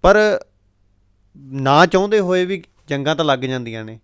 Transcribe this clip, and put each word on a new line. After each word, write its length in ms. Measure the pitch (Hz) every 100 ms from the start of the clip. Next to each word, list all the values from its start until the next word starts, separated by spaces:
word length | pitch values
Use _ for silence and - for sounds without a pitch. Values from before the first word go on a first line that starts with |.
ਪਰ 380 | 175 208 214 196 - _ _ _ _ _ _ _ _ 147
ਨਾ 480 | 135 135 131 143 175
ਚਾਹੁੰਦੇ 340 | 185 202 214
ਹੋਏ 260 | 185 180 180
ਵੀ 180 | 190 - _ _
ਜੰਗਾਂ 260 | 139 139 165
ਤਾਂ 100 | 156
ਲੱਗ 140 | 131
ਜਾਂਦੀਆਂ 460 | 127 131 117 113 110
ਨੇ। 140 | 113